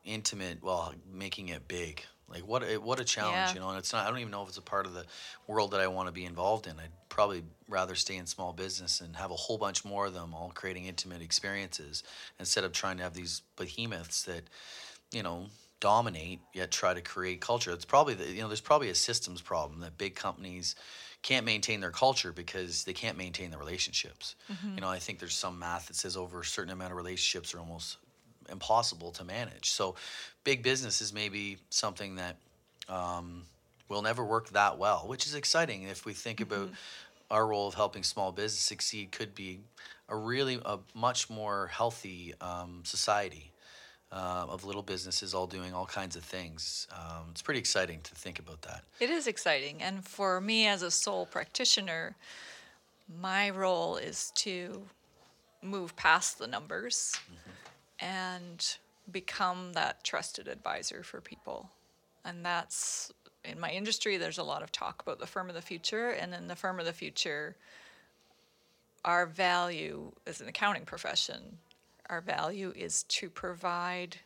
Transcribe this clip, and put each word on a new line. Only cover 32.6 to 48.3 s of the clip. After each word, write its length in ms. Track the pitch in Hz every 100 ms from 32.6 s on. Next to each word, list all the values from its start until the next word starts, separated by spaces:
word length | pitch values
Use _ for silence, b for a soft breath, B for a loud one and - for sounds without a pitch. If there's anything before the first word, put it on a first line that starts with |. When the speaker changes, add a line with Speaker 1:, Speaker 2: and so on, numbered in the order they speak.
| _ _ -
Speaker 1:
um, 560 | 92 87 87 87 87 85 _ _ _ -
will 120 | 101
never 220 | 107 117
work 260 | 107 113 110
that 280 | 101 101 -
well, 260 | 101 90 92
which 180 | 131
is 80 | 143
exciting. 500 | 147 - 165 160 98
If 220 | 95 95
we 80 | 110
think 260 | 95 117 113
about 280 | 107 101 98
Speaker 2:
Mm-hmm. 80 | 98 B B B - _
Speaker 1:
our 140 | 107 110
role 200 | 104 101
of 60 |
helping 300 | 101 101 101
small 280 | 90 - 95
business 300 | 92 107 101
succeed, 500 | - 104 - 107 98
could 240 | - 107
be 240 | 101 95 92 110 - B B -
a 80 |
really, 460 | 110 110 127 131 123
a 140 | - 101 98
much 360 | 113 120 123 -
more 380 | 110 104 101 95
healthy, 640 | - 117 117 98 87 85 -
um, 420 | 90 87 87 87
society, 640 | 87 - - 104 98 78 76 _ B B B B _
uh, 320 | 95 92 90 85
of 160 | 90
little 180 | 95 101
businesses 520 | 101 92 90 90 95
all 140 | 92 90
doing 260 | 95 92
all 120 | 90
kinds 300 | 92 101 95
of 80 | 82
things. 640 | 82 92 85 80 - - -
Um, 340 | 95 82 82 82
it's 100 | 85
pretty 180 | - 135
exciting 400 | - 101 90 80
to 120 | 78
think 240 | - 95